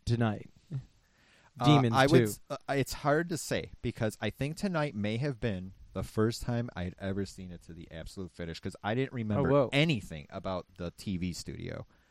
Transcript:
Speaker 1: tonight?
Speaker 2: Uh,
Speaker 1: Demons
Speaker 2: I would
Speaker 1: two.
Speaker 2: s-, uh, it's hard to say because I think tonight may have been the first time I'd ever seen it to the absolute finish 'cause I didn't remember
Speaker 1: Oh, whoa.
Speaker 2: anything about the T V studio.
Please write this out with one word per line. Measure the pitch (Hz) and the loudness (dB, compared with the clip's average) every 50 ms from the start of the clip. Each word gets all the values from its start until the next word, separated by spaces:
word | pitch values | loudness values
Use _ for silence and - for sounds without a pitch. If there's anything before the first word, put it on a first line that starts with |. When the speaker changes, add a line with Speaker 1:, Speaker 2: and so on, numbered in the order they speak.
| _ | _
Speaker 1:
tonight? | - 117 117 120 113 104 - - - - - - - - 135 127 - _ _ _ _ _ _ _ _ _ _ _ _ _ - | 0 2 4 4 2 2 -2 -6 -14 -20 -20 -14 -10 -10 -10 -10 -10 _ _ _ _ _ _ _ _ _ _ _ _ _ 2
Speaker 2:
Uh, | 117 | 6
Speaker 1:
Demons | 135 151 143 131 120 110 | 8 8 8 8 6 6
Speaker 2:
I | 131 131 | 6 6
would | 139 160 135 | 8 8 8
Speaker 1:
two. | 117 | 6
Speaker 2:
s-, | 107 101 - - - | 6 2 -4 -8 -10
uh, | 147 135 - - | -10 -8 -4 -2
it's | 135 139 127 - - | 0 0 0 0 -2
hard | - - 151 143 156 170 175 | -2 2 2 4 4 2 0
to | 175 | -2
say | - - - - 98 - - - - - | -6 -4 -2 -2 -2 -2 -4 -8 -8 -6
because | 123 113 - 117 110 - - | -6 -2 -2 -2 -2 -2 -2
I | - 107 | -4 -4
think | - - 180 147 156 | -4 -2 -4 -4 -4
tonight | - - 202 180 160 151 151 127 | -4 -4 -2 0 0 0 -2 -2
may | 104 101 104 107 | -2 -2 0 0
have | 113 139 151 139 110 | 0 -2 -2 -2 -2
been | - 120 101 90 90 92 - - - - - | -2 -2 -2 -4 -6 -8 -12 -16 -18 -10 -8
the | 95 95 | -6 -6
first | - - - 110 113 117 - - | -4 0 2 2 2 2 0 -4
time | - 120 117 120 123 - | -4 -2 -2 -4 -4 -6
I'd | - 87 90 - - | -6 -6 -6 -6 -6
ever | 95 98 98 98 98 | -6 -4 -2 -2 -4
seen | 90 - - 95 90 | -4 -6 -10 -14 -12
it | 90 82 - | -14 -14 -16
to | - 85 | -16 -16
the | 82 82 - | -16 -16 -14
absolute | - 82 78 - - - 95 85 | -12 -12 -12 -12 -10 -10 -10 -10
finish | - - 90 82 82 - | -10 -8 -8 -8 -8 -8
'cause | - 98 85 - - | -8 -8 -8 -6 -4
I | 101 110 | -2 0
didn't | 123 135 127 - | 0 -2 -2 -4
remember | 127 113 107 104 113 139 - | -4 -2 0 0 2 2 4
Speaker 1:
Oh, | 135 143 135 | 4 4 4
whoa. | 113 - | 2 2
Speaker 2:
anything | 139 151 170 156 110 90 - 82 78 71 - | 2 2 2 2 0 -2 -6 -12 -14 -14 -12
about | - 95 90 95 95 90 82 - _ - | -12 -8 -6 -4 -4 -4 -6 -8 _ -8
the | 87 85 - | -8 -8 -8
T | - - - 95 | -8 -6 -4 -4
V | 87 87 90 85 | -2 -2 -2 -4
studio. | - - - 71 80 82 - - - - - _ _ _ _ | -6 -8 -10 -10 -10 -8 -8 -8 -10 -12 -14 _ _ _ _